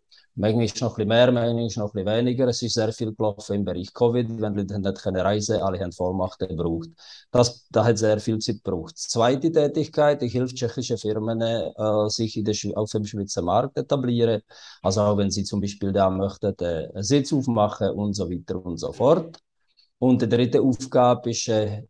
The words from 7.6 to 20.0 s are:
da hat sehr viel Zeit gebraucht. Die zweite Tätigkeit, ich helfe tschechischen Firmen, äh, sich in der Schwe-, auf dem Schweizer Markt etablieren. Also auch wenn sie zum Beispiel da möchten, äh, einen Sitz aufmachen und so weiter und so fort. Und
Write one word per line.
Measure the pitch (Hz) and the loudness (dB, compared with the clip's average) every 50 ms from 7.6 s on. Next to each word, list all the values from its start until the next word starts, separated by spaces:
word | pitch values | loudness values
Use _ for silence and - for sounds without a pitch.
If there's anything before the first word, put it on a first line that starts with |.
| _ _ | _ _
da | - 110 110 | 0 2 4
hat | 117 113 | 4 2
sehr | 104 110 107 107 | 2 2 2 2
viel | 104 - 117 110 107 | 2 0 -2 -2 -2
Zeit | - 113 104 - - | -2 -4 -6 -4 -4
gebraucht. | 98 92 82 80 - - | -6 -6 -6 -6 -10 -12
Die | - - - | -12 -8 -4
zweite | - 117 113 123 139 135 160 165 | 0 2 2 2 2 2 0 2
Tätigkeit, | 165 156 147 143 147 160 147 - - 151 147 147 147 147 127 | 2 2 2 2 0 -2 -4 -2 0 2 4 4 2 2 0
ich | 120 - | -2 -2
helfe | 127 127 123 127 | -2 -2 -2 -4
tschechischen | 127 123 113 - 123 117 - 117 | -4 -4 -4 -4 -4 -4 -4 -4
Firmen, | - - 107 107 110 107 113 117 113 | -4 -2 -2 -2 -2 -2 -4 -2 -2
äh, | 113 113 117 110 80 - - - 107 107 104 104 104 | -2 -2 -2 -2 -4 -6 -4 -2 -2 0 2 2 0
sich | 110 - - 113 107 - | 0 0 -2 -2 -2 -2
in | 110 104 | -4 -2
der | 110 104 | -2 -2
Schwe-, | - - 101 - | -2 -2 -4 -2
auf | 107 107 - | -2 -4 -2
dem | - 107 104 | -2 -4 -4
Schweizer | 101 - 101 98 - - 95 | -4 -6 -6 -6 -6 -4 -4
Markt | 87 87 95 117 135 135 - | 0 2 2 2 0 0 -4
etablieren. | - 131 - 143 135 127 123 120 117 117 113 110 104 - _ - - - - - _ | -6 -2 -2 -2 0 0 0 2 2 2 2 2 0 -4 _ -20 -20 -20 -20 -10 _
Also | - 95 95 107 | -2 0 2 2
auch | 104 104 104 | 2 4 4
wenn | 101 98 98 | 2 2 0
sie | 95 101 98 | 0 -2 -4
zum | - 107 101 | -2 -2 -2
Beispiel | 98 98 - - 101 98 | -2 -4 -4 -4 -4 0
da | 95 101 95 95 | 2 2 2 2
möchten, | 95 95 98 101 - - - 98 90 - | 2 0 -2 -4 -4 -2 -4 -4 -2 -2
äh, | 87 87 85 78 69 - - | -4 -4 -2 -4 -6 -6 -8
einen | 95 101 | -4 0
Sitz | 95 139 147 135 - 156 | 2 2 2 2 2 0
aufmachen | 135 123 127 117 107 104 104 - - 104 92 | 0 0 2 2 2 2 2 0 0 -2 -2
und | - 101 104 104 98 | 0 -2 -2 -4 -2
so | 104 90 - | -4 -4 -4
weiter | 87 87 - - 92 92 92 | -4 -6 -6 -6 -8 -6 -6
und | 90 82 | -8 -8
so | 80 82 71 - | -6 -6 -6 -2
fort. | - 117 139 165 - 165 - - - _ _ _ _ _ _ _ _ _ _ _ | 2 4 4 4 4 2 -6 -14 -20 _ _ _ _ _ _ _ _ _ _ _
Und | - | 0